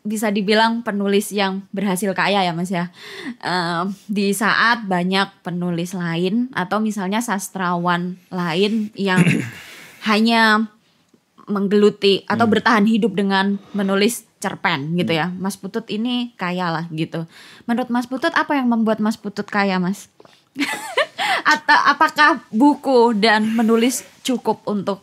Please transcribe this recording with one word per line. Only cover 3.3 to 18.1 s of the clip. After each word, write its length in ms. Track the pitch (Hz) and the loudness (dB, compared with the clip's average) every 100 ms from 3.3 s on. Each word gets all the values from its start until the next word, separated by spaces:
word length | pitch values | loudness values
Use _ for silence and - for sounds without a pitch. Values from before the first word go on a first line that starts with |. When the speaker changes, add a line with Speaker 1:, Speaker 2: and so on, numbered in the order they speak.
| 240 | -10
Speaker 1:
Eh, 440 | - 180 170 170 190 196 | -4 -2 -2 -2 -4 -6
di 220 | - 208 202 | -8 -2 0
saat 500 | 196 214 156 214 233 | 0 0 2 2 0
banyak 460 | 208 180 180 190 196 _ | 0 -2 0 0 -2 _
penulis 540 | - 175 180 175 175 | -10 -6 -4 -4 -6
lain 560 | 185 175 165 185 220 247 | -6 -4 -2 -2 -2 -2
atau 240 | - 180 208 | -4 -4 -2
misalnya 440 | 220 208 190 208 | -2 -4 -2 -2
sastrawan 960 | 240 202 - 190 180 175 175 175 180 180 _ | -2 -4 -6 -6 -4 -2 0 0 -2 -10 _
lain 640 | 185 175 160 196 220 208 | -6 -4 0 0 0 -4
yang 300 | - 196 185 | -4 0 4
<coughs> 800 | 175 131 120 - - - - - | 4 2 -4 -12 -20 -20 -20 -10
hanya 640 | - 214 226 233 226 214 220 _ _ _ _ _ _ _ | -2 2 4 4 4 4 0 _ _ _ _ _ _ _
menggeluti 840 | - 202 196 208 208 202 202 190 - | -6 -4 2 4 4 4 2 2 0
atau 180 | 214 | 0
Speaker 2:
Hmm. 80 | 226 | 2
Speaker 1:
bertahan 320 | 220 220 233 | 2 2 4
hidup 300 | 208 226 214 | 4 2 0
dengan 420 | 185 196 196 196 202 - | 0 0 2 0 -2 -6
menulis 540 | 202 196 196 202 233 - _ | -4 -2 2 0 -2 -14 _
cerpen 560 | 196 165 196 165 143 | -8 -4 -2 -2 -2
gitu 180 | 170 175 | -2 0
ya. 100 | 165 165 | 0 -2
Speaker 2:
Hmm. 140 | 185 | -4
Speaker 1:
Mas 160 | 185 196 | -6 -6
Putut 320 | 190 226 226 | -8 -10 -8
ini 440 | 208 240 247 240 | -6 -4 -4 -6
kaya 340 | _ 180 180 180 | _ -6 -4 -4
lah 160 | 160 170 | -4 -6
gitu. 340 | 156 160 165 165 - - - | -6 -6 -6 -10 -14 -20 -20
Menurut 240 | - 233 247 | -6 -4 -2
Mas 160 | 240 | -4
Putut, 240 | 247 | -4